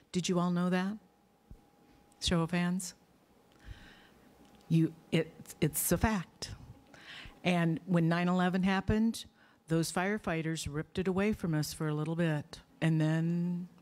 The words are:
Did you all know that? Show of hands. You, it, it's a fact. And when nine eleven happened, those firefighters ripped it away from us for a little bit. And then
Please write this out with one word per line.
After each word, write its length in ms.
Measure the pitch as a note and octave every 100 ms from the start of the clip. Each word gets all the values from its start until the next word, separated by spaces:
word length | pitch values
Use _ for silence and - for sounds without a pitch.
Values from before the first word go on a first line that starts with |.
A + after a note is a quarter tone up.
| _
Did 160 | F3+ E3+
you 100 | F3
all 120 | F3
know 180 | F3 F3+
that? 240 | F3+ F#3+ G#3+ - _ _ _ _ - _ _ - - _ _
Show 220 | - E3+
of 80 | E3
hands. 440 | F3 F3 F#3 - - _ _ _ _ _ - - - - - - - - - - - -
You, 240 | E3 D#3+ - -
it, 220 | D#3+ D#3+ - - -
it's 280 | D3+ - -
a 60 | E3+
fact. 540 | A3+ G3+ - _ - - - - - - - - - -
And 360 | F3 F3 E3 D#3+ F#3+
when 240 | E3+ E3
nine 180 | E3+ F3
eleven 340 | F3+ F3+ F#3
happened, 600 | F#3+ F#3+ - G#3+ A3+ - - _ - _ -
those 220 | E3 D#3+
firefighters 760 | F#3+ F#3+ G#3+ G3 E3 D#3+ D#3+ D3+
ripped 280 | D3 - -
it 100 | F#3
away 240 | F#3 G#3
from 220 | G#3 F3+
us 180 | D#3 D3
for 160 | - D#3
a 60 |
little 200 | D3+ D#3
bit. 460 | E3 E3+ D3+ - - - -
And 180 | D#3+ D#3+
then 680 | D#3 D#3+ E3 F3 F3 F3 F3+ -